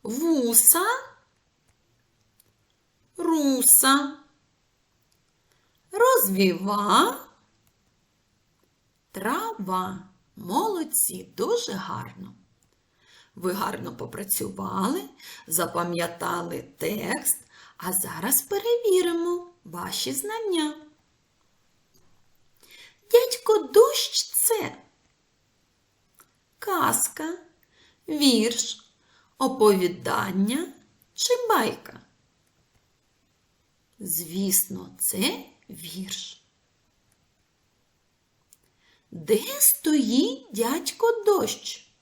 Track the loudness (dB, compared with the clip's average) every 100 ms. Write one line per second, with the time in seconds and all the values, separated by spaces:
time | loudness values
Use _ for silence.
0 | -8 -2 2 2 4 4 6 4 2 -2
1 | -6 -20 _ _ _ _ _ _ _ _
2 | _ _ _ _ _ _ _ _ _ _
3 | _ -6 0 2 2 2 6 6 6 4
4 | 2 -10 _ _ _ _ _ _ _ _
5 | _ _ _ _ _ _ _ _ _ 4
6 | 6 6 2 4 4 4 -2 0 4 4
7 | 4 0 -14 _ _ _ _ _ _ _
8 | _ _ _ _ _ _ _ _ _ _
9 | _ -6 -4 -2 -4 -8 -4 -2 -4 -8
10 | -16 _ _ -18 -2 0 0 -2 -2 -2
11 | -2 -4 -14 -6 -2 0 -2 -8 -8 -8
12 | -10 -14 -18 -20 _ _ _ _ _ _
13 | _ -20 _ -8 -6 -4 -6 -6 -12 -12
14 | -14 -12 -6 -4 -6 -8 -6 -2 0 -2
15 | -6 -18 -20 -20 -6 -2 -2 -2 -4 -2
16 | -4 -6 -6 -6 -6 -10 -12 _ -6 -4
17 | -4 -4 -2 -4 -6 -20 -20 -10 -6 -4
18 | -4 -6 0 0 0 -2 2 2 4 4
19 | 4 0 -2 -4 -6 _ -16 -12 -8 -6
20 | -4 -6 -6 -6 -2 0 -2 -6 -20 _
21 | _ _ _ _ _ _ _ _ _ _
22 | _ _ _ _ _ _ -20 -20 -20 _
23 | _ 4 4 -4 2 2 6 6 6 4
24 | -2 -4 -4 -2 0 0 -4 -10 _ _
25 | _ _ _ _ _ _ _ _ _ _
26 | _ _ _ _ _ _ -4 0 0 0
27 | -2 -6 -10 -10 -14 _ _ _ _ _
28 | -8 2 4 4 2 -2 -6 -8 _ _
29 | _ _ _ _ -4 4 6 6 2 -4
30 | -4 -2 -2 0 0 -2 -6 -12 _ _
31 | _ -6 0 0 2 0 0 -6 -16 -20
32 | _ _ _ _ _ _ _ _ _ _
33 | _ _ _ _ _ _ _ _ _ _
34 | -8 -6 -4 -4 0 0 -2 -8 -14 -6
35 | -4 0 -2 -2 -12 _ -20 -18 -14 -12
36 | -10 -10 -12 -18 _ _ _ _ _ _
37 | _ _ _ _ _ _ _ _ _ _
38 | _ _ _ _ _ _ _ _ _ _
39 | _ -14 0 0 0 0 2 2 2 2
40 | 4 2 2 -2 -10 -4 -2 -2 -4 0
41 | 2 4 4 4 2 -4 -10 -14 -18 _